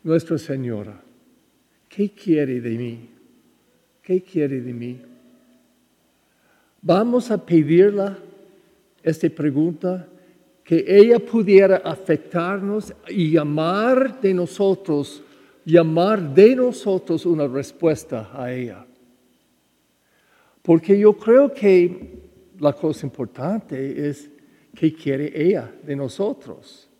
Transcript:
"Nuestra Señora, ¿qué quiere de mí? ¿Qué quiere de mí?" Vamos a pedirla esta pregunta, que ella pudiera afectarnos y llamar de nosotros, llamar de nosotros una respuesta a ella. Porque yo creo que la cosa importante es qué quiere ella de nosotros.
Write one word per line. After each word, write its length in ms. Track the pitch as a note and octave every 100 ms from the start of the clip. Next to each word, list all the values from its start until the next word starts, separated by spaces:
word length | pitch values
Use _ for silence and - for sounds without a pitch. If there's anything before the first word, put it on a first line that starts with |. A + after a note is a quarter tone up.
"Nuestra 340 | E3 D#3+ E3 D#3+
Señora, 600 | - C3+ B2 G#2+ G#2 G#2 _ _ _ _ _ _ _ _ _
¿qué 220 | - G3+
quiere 500 | _ G3+ D#3 C3+ B2
de 100 | A#2 A2+
mí? 300 | A#2+ A#2 - _ _ _ _ _ _ _ _ _
¿Qué 200 | - F#3
quiere 380 | F#3 F3 C#3+ C3+
de 120 | B2
mí?" 280 | A#2+ A#2+ B2 - - _ _ _ _ _ _ _ _ _ _ _ _ _ _ _ _
Vamos 480 | - F3+ A#3 B3 A#3+
a 120 | G#3
pedirla 720 | - E3+ D3 E3+ G3+ G3+ G3 F#3+ - - _ _ _ _ _ _
esta 260 | D#3+ D#3 E3+
pregunta, 760 | - D3 C3+ E3 D#3+ F3+ F3+ D#3+ - _ _ _ _
que 220 | _ E3 -
ella 320 | G3+ A3+ A#3
pudiera 580 | - A3+ G3 G3 G3 F#3+
afectarnos 1160 | E3 D#3+ - D3+ - F3 F3 G3+ G3 G#3 G3+ - -
y 220 | F#3+ D#3
llamar 920 | D#3+ D3 D3+ D#3+ G3 A#3 C4 C4 -
de 140 | G3
nosotros, 880 | F#3 F3 - G3 F#3+ - D3 C#3 - - _ _ _
llamar 720 | E3 E3+ E3 D#3+ F#3+ G#3+ D#3
de 200 | C#3 G#3+
nosotros 680 | B3+ B3 - G#3 F#3+ - E3
una 240 | F3 D#3+ C#3+
respuesta 800 | C3 C3+ - E3 D3 - B2 G#2+
a 180 | C3+ B2
ella. 320 | B2+ A#2+ F#2+ - _ _ _ _ _ _ _ _ _ _ _ _ _ _ _ _ _
Porque 380 | - E3 F#3 G3+
yo 160 | G#3+
creo 400 | G#3 A3+ B3 C#4+
que 640 | C#4 G3+ F#3 F3 F3+ - - - _ _ -
la 140 | D3
cosa 320 | C#3 D#3+ C#3+ C#3
importante 1040 | - A#2 - C#3+ G#3+ - C3 C3+ - D3
es 180 | C#3 - _ _ _ _
qué 180 | - D#3+
quiere 400 | D#3 C#3+ C3+ D3
ella 380 | D#3+ E3 F#3+ A2+ -
de 140 | D3+ C#3
nosotros. 920 | C3+ - G3+ C#4 C3 D2+ - - _